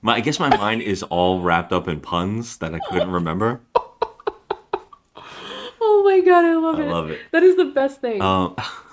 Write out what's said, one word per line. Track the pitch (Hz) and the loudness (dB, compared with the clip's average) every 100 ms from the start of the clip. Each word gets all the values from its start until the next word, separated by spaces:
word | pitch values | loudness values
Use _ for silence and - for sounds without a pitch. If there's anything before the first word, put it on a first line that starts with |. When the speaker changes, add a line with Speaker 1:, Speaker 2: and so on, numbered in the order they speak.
Speaker 1:
My, | 110 113 | 0 0
I | |
guess | 120 147 | 0 -2
my | 156 139 | 0 0
mind | 104 113 | 0 -2
is | 107 95 | -2 -6
all | - 87 90 92 | -4 0 2 2
wrapped | 87 85 85 | 2 0 0
up | 90 82 | -4 -2
in | 78 | -8
puns | - 87 90 110 117 - | -6 -4 -4 -6 -8 -10
that | 82 | -8
I | 80 - | -8 -4
couldn't | 87 90 | -2 -2
remember. | 90 82 85 110 120 _ - - _ - - - - _ - _ - - - _ - - - - 523 508 - | -2 -2 -2 -2 -4 _ -4 -4 _ -10 -8 -12 -12 _ -12 _ -12 -12 -20 _ -20 -20 -18 -16 -14 -16 -4
Speaker 2:
Oh | 453 415 | 2 4
my | 392 381 | 4 4
God, | 359 349 | 6 6
I | 339 330 | 4 2
love | 320 311 | 0 -2
Speaker 1:
I | |
Speaker 2:
it. | 294 | -2
Speaker 1:
love | 170 160 | -2 -4
it. | 160 - | -8 -2
Speaker 2:
That | 330 | 4
is | 370 370 | 6 6
the | 302 | 2
best | 277 269 277 | 0 -2 -2
thing. | 247 214 | -6 0
Speaker 1:
Um, | 190 190 185 - - - - | 2 2 0 -4 -12 -14 -20